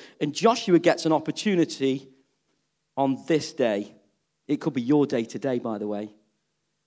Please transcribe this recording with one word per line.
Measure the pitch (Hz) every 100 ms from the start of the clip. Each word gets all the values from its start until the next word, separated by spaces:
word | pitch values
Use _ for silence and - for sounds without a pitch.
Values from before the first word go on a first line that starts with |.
| - _
And | 151 -
Joshua | 202 240 - 170
gets | 170 - 160
an |
opportunity | 156 151 - 208 185 160 - 135 131 - _ _ _ _ _ _ _ _ -
on | 139 123 -
this | 156 -
day. | - 120 104 104 - _ _ _ _ -
It | 143
could | 165
be | 131
your | 120 151 143
day | 135
today, | 113 120 135 123
by | 117 104
the | 104
way. | 104 104 _ _ _ _ _ _ _